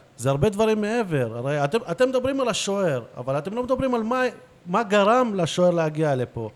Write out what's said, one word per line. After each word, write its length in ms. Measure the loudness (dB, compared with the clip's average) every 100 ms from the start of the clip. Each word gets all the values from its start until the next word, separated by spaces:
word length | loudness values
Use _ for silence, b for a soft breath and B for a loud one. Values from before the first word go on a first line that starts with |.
| -20 -6
זה 120 | -2
הרבה 200 | 2 0
דברים 320 | 2 0 2
מעבר. 560 | 0 -2 -2 -2 -2 -4
הרי 260 | -4 0
אתם, 140 | 0 -2 -2
אתם 180 | 0 0
מדברים 320 | 0 -2 -2
על 60 | -2
השוער, 520 | -2 -2 0 0 -2 -6 -10
אבל 200 | -4 -4
אתם 160 | -4
לא 100 | -6
מדברים 320 | -4 -2 0 -2
על 80 |
מה, 180 | -2 0 -2 -4 -20 _ -4
מה 180 | -2
גרם 480 | 2 4 6 4 2 0
לשוער 360 | 0 2 4
להגיע 440 | 4 0 0 0 0
לפה. 340 | -2 -6 -8